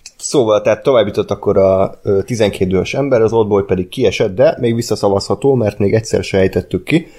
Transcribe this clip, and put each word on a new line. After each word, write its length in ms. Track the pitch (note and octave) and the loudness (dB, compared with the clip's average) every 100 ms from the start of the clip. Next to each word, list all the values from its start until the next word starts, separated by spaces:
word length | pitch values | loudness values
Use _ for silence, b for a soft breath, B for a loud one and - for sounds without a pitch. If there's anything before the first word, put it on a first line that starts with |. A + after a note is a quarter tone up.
| - - | -20 -16
Szóval, 440 | - D3+ A2 G#2 | -4 0 2 2
tehát 220 | A2 G#2+ | 2 0
tovább 220 | C#3+ B2 G2+ | 2 2 2
jutott 260 | A2 G2 | -2 -4
akkor 260 | G2+ G#2 G2 | -4 0 2
a, 420 | F#2+ F#2+ G2 - | 4 2 0 -4
ö, 200 | - G2 | -2 -2
tizenkét 440 | F#2 A#2 G#2 - F#2 | -2 0 -2 0 -2
dühös 260 | F#2 - | -2 -2
ember, 280 | C3+ C#3 A#2+ | -4 0 2
az 120 | A2 | 2
Oldboy 300 | A2+ G#2 G2+ | 2 2 0
pedig 240 | G2 F#2 F2+ | 0 -4 -4
kiesett, 460 | - G#2+ - A2+ F#2+ | -2 -2 0 -2 2
de 200 | D3+ - | 0 2
még 160 | B2 A#2 | -2 -2
visszaszavazható, 800 | A#2 G#2 G2+ G2 - G2+ C#3 C3 | -4 -2 0 0 -2 -2 0 2
mert 240 | G#2 - | 0 0
még 140 | G2+ | 0
egyszer 300 | A2 - - | 0 -2 -4
se 140 | - F#2+ | 0 0
ejtettük 460 | F#2+ F#2+ - F#2 | 0 0 -4 -4
ki, 240 | - D#3 - | 0 -2 -2